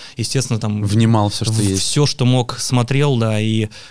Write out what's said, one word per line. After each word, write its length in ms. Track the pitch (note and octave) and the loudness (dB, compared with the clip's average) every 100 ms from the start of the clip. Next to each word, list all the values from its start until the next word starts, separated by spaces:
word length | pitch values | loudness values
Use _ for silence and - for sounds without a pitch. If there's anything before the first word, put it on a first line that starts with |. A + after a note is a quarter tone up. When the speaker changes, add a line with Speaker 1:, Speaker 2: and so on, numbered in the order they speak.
| - - | -14 -8
Speaker 1:
Естественно, 420 | A2 C3+ - A2 | -4 -2 -2 -2
там 240 | A2 G#2 | -2 -2
Speaker 2:
Внимал 460 | G2+ A2 A2+ A2+ G#2 | 0 2 4 4 2
все, 160 | - | -2
что 100 | A2 | -2
Speaker 1:
в-, 60 | A2 | 0
Speaker 2:
есть. 220 | G2+ F#2+ | 0 0
Speaker 1:
все, 240 | - D3 D3 | 0 0 0
что 180 | - | 2
мог, 320 | B2 B2+ A#2+ - | 2 2 0 -4
смотрел, 580 | - B2+ A#2 C#3 D3 B2 | -2 0 0 0 2 0
да, 220 | A2+ G#2+ | 0 0
и 300 | A2 A2 G#2+ - - | 0 0 -2 -6 -12